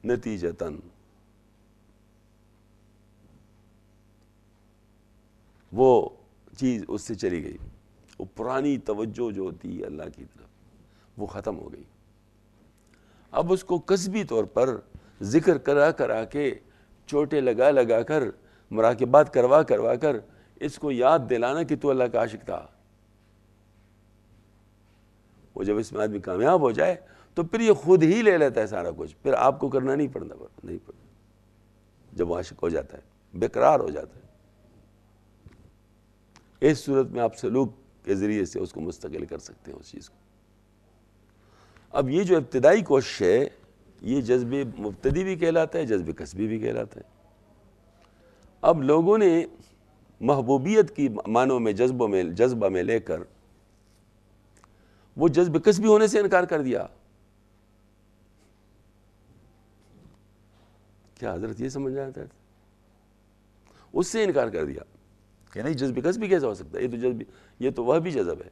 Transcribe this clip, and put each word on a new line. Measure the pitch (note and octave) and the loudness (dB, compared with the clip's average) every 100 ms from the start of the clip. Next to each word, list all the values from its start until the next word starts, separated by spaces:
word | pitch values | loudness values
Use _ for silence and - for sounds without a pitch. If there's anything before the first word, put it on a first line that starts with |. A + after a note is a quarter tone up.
نتیجتاً | A2 B2 A#2+ G#2 F2 - E2+ D2 F2 _ _ _ _ _ _ _ _ _ _ _ _ _ _ _ _ _ _ _ _ _ _ _ _ _ _ _ _ _ _ _ _ _ _ _ _ _ _ _ _ _ _ _ _ _ _ _ _ | -2 -2 -2 -4 -6 -6 -10 -10 -18 _ _ _ _ _ _ _ _ _ _ _ _ _ _ _ _ _ _ _ _ _ _ _ _ _ _ _ _ _ _ _ _ _ _ _ _ _ _ _ _ _ _ _ _ _ _ _ _
وہ | F#2 C3 A#2 - - _ _ _ - | 2 6 6 4 -10 _ _ _ -6
چیز | C3 A#2+ F2+ | -2 -2 -4
اس | G2+ | -8
سے | - G#2 | -8 -6
چلی | G#2 F2 | -4 -4
گئی، | D2+ - - - _ _ _ _ | -8 -14 -18 -20 _ _ _ _
وہ | F#2+ - | -16 -10
پرانی | A2+ C3 D3 C3+ | -6 -4 -2 -4
توجہ | - G#2 A2+ G#2 A#2+ | -4 -6 -6 -6 -6
جو | G2 | -6
ہوتی | F#2+ E2 - F2+ | -8 -10 -14 -12
ہے | F#2+ | -12
اللہ | D2+ D#2 D2 | -12 -16 -18
کی | C#2 | -20
طرف، | _ - _ _ _ _ _ _ - | _ -20 _ _ _ _ _ _ -12
وہ | G2+ | -12
ختم | F#2 A2 E2+ | -8 -8 -10
ہو | - | -14
گئی۔ | - - _ _ _ _ _ _ _ _ _ _ _ _ _ _ | -20 -20 _ _ _ _ _ _ _ _ _ _ _ _ _ _
اب | - E3+ | -4 -2
اس | F#3 | -2
کو | - F3+ | -2 -6
کسبی | - F#3+ F#3+ G#3 | -2 -4 -2 -6
طور | F#3+ A2+ | -4 -4
پر | G2+ - C3+ A2+ - - - _ | -2 0 0 -2 -12 -20 -20 _
ذکر | G2+ C#3 D#3+ D3+ | 0 2 4 2
کرا | - C#3+ D3 | 2 4 4
کرا | D#3+ A#2+ A2+ A2 | 2 -2 -2 -4
کے، | C#3+ C#3+ - _ _ _ _ - | -4 -6 -6 _ _ _ _ -4
چوٹیں | D3 D3 D3+ | -2 0 0
لگا | B2+ A2+ C3+ | 0 4 4
لگا | C#3+ A#2+ A2+ | 4 4 2
کر | A#2 D#3 A#2 - _ _ _ | 2 -2 -2 -8 _ _ _
مراقبات | G#2+ A2+ A#2+ B2+ C#3 D3+ | 2 2 2 6 6 6
کروا | C3+ B2 D3 | 4 6 6
کروا | D3+ B2 A#2 B2 | 6 2 2 0
کر | D3 A#2+ - _ _ _ | 0 -2 -8 _ _ _
اس | D3 - | -10 -6
کو | D3+ | -6
یاد | B2+ B2+ D#3+ A#2 | 2 4 4 2
دلانا | A#2+ A#2+ D3+ | -2 0 -2
کہ | D#3+ D3+ | -4 -2
تو | C#3+ | 0
اللہ | C3 | 0
کا | B2 A#2 | 0 0
عاشق | A2+ G#2+ - | -2 -6 -10
تھا۔ | F2+ - _ _ _ _ _ _ _ _ _ _ _ _ _ _ _ _ _ _ _ _ _ _ _ _ _ _ _ _ - | -10 -10 _ _ _ _ _ _ _ _ _ _ _ _ _ _ _ _ _ _ _ _ _ _ _ _ _ _ _ _ -8
وہ | |
جب | G2 G#2 | -4 -4
اس | A2 | -4
میں | G#2+ | -6
آدمی | G#2+ G#2 | -6 -6
کامیاب | F#2+ F#2 B2+ F3+ | -8 -2 2 2
ہو | C#3 | 2
جائے | A#2 E3 F3 - - _ | 2 0 0 -10 -20 _
تو | - | -6
پھر | E3 A3+ | -4 0
یہ | A3+ | 4
خود | F#3+ D3+ F#3 | 4 6 6
ہی | D#3 G#3 | 6 6
لے | A3 F3+ | 4 4
لیتا | C#3+ A2+ | 4 2
ہے | G#2 | -4
سارا | G2 F2 D#2 | -4 -6 -8
کچھ، | D#2+ - | -12 -6
پھر | C3+ | -2
آپ | B2+ B2 C#3 | 2 2 2
کو | C#3+ | -2
کرنا | C3 C3 C#3 | -2 -2 -2
نہیں | C#3+ | -2
پڑتا، | C3 D#2 - - - | -6 -12 -16 -20 -20
نہیں | F2 F2 - | -14 -14 -14
پڑتا۔ | - - _ _ _ _ _ _ _ _ _ _ | -20 -20 _ _ _ _ _ _ _ _ _ _
جب | - F2 | -6 -4
وہ | F2 | -4
عاشق | F2+ - | -6 -6
ہو | F2 | -4
جاتا | D#2 - - | -4 -8 -16
ہے، | _ _ _ | _ _ _
بے | - A2+ | -6 -4
قرار | A#2+ C3 D3 | 2 2 2
ہو | F2+ | 0
جاتا | D2 C#2+ - | -8 -12 -18
ہے، | - _ _ _ _ _ _ _ _ _ _ _ - - - _ _ _ _ _ _ _ _ _ | -20 _ _ _ _ _ _ _ _ _ _ _ -20 -20 -20 _ _ _ _ _ _ _ _ _
اس | C#3 D3 | 0 2
صورت | - C3+ C3 | 0 0 0
میں | A#2+ | -2
آپ | A2+ - | -4 -2
سلوک | B2+ B2 G#3 - _ _ | -2 0 0 -4 _ _
کے | - G2 | -6 -2
ذریعے | G#2 G#2+ F2+ | 0 -2 -4
سے | - | -6
اس | F#2 | -10
کو | - | -10
مستقل | D#2+ - F2+ D#2 D#2 | -12 -10 -12 -12 -12
کر | D#2 | -14
سکتے | - - - | -16 -20 -20
ہیں | - | -20
اس | - | -18
چیز | - - | -20 -20
کو۔ | _ _ _ _ _ _ _ _ _ _ _ _ _ _ _ _ _ _ | _ _ _ _ _ _ _ _ _ _ _ _ _ _ _ _ _ _
اب | - C3+ | -2 0
یہ | D#3 | 0
جو | F#3+ F3 | 2 2
ابتدائی | B2+ C3 C3+ G#3 | 2 4 6 6
کوشش | F3+ C#3 B2+ - | 4 2 2 -2
ہے، | F#2 G#2+ C#3+ - _ _ _ _ | 2 2 2 -8 _ _ _ _
یہ | - C3+ | -4 -2
جذب | A2+ B2+ A#2+ C#3 C3 G#2 | 2 0 2 -4 -6 -8
مبتدی | G#2 F#2+ G3 E3 | -10 -4 -2 -2
بھی | F#3+ F3+ | -4 -2
کہلاتا | E3 E3 D#3+ E3+ | 0 0 0 -2
ہے، | C#3 | -2
جذب | G#2 D#2+ - | -2 -2 -8
کسبی | D2+ F2+ G#2+ | -12 -6 -6
بھی | A2+ | -4
کہلاتا | A2 A2+ A2 - | -4 -6 -8 -12
ہے۔ | - _ _ _ _ _ _ _ _ _ _ _ _ _ _ _ | -20 _ _ _ _ _ _ _ _ _ _ _ _ _ _ _
اب | D#3 E3 | 2 2
لوگوں | C3+ D3+ E3+ G#3+ | 4 2 4 4
نے | G3+ E3 E3 - - _ _ _ _ _ | 4 2 -2 -10 -20 _ _ _ _ _
محبوبیت | A2+ C#3+ A#2+ C#3 C#3 A3 G3 - | 0 0 2 0 2 2 2 0
کی | C#3 G#2 - | -4 -4 0
معنوں | A2+ C3 B2+ | 2 2 2
میں، | A2+ | 0
جذبوں | G2+ B2+ B2+ A2+ | 2 0 2 0
میں، | F#2+ | 0
جذبہ | F2 F2 B2 A#2+ G2 | -2 2 0 2 -2
میں | F#2 | 0
لے | F2+ A2+ | -2 -2
کر | - E2+ F2+ _ _ _ _ _ _ _ _ _ _ _ _ _ _ _ _ _ _ - | -4 -8 -8 _ _ _ _ _ _ _ _ _ _ _ _ _ _ _ _ _ _ 0
وہ | E3 | 2
جذب | D#3+ F3 D3+ F#3 | 4 2 2 2
کسبی | G3 A3 | 4 6
ہونے | G#3+ G#3+ | 6 6
سے | A3 | 2
انکار | G3+ F#3 | 2 2
کر | F3 E3 | 2 -2
دیا۔ | C3 A2+ F2 - _ _ _ _ _ _ _ _ _ _ _ _ _ _ _ _ _ _ _ _ _ _ _ _ _ _ _ _ _ - - _ _ _ _ _ _ _ _ _ _ - | -2 -4 -6 -14 _ _ _ _ _ _ _ _ _ _ _ _ _ _ _ _ _ _ _ _ _ _ _ _ _ _ _ _ _ -20 -20 _ _ _ _ _ _ _ _ _ _ -12
کیا | A#2 | -8
حضرت | F2 A2 A2 | -8 -8 -8
یہ | B2+ | -8
سمجھ | C3+ C3+ C3+ | -6 -6 -6
آتا | C3+ C3+ | -10 -12
ہے؟ | - _ _ _ _ _ _ _ _ _ _ _ _ _ _ _ _ | -18 _ _ _ _ _ _ _ _ _ _ _ _ _ _ _ _
اس | - F3+ | -4 -2
سے | A3 | 0
انکار | G#3 E3 A#2 | 0 2 0
کر | F#2 D2+ | -2 -6
دیا | C#2 - _ _ _ _ _ _ | -8 -14 _ _ _ _ _ _
کہ | - | -10
نہیں، | B2 | -6
جذب | D3 C3+ B2 | -4 -4 -2
کسبی | C#3+ A3 G#3+ | -4 -4 0
کیسا | F3+ C3 | 0 0
ہو | |
سکتا | F#2+ E2 - | -4 -10 -6
ہے؟ | |
یہ | B2+ | -6
تو | A#2 | -2
جذب، | B2 A#2 - - _ _ | -4 -4 -10 -18 _ _
یہ | B2+ | -6
تو | B2 A#2+ | -4 0
وہ | D#3 | 0
بھی | E3+ | 0
جذب | C#3 F2+ D2+ | -4 -4 -6
ہے۔ | - | -12